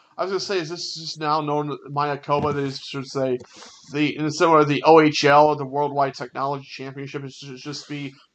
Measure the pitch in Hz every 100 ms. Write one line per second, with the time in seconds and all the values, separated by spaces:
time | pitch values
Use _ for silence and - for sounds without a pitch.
0 | _ - 180 196 - 190 156 170 - 160
1 | 160 156 151 156 147 147 147 135 - 143
2 | 147 139 - 147 151 143 139 131 - 143
3 | 127 143 131 123 - - - - - 131
4 | 151 143 151 143 170 160 147 143 151 160
5 | 156 147 147 143 151 143 131 139 147 139
6 | 139 131 127 131 139 139 135 - 135 135
7 | 139 143 135 - 139 127 143 143 - 147
8 | 139 135 _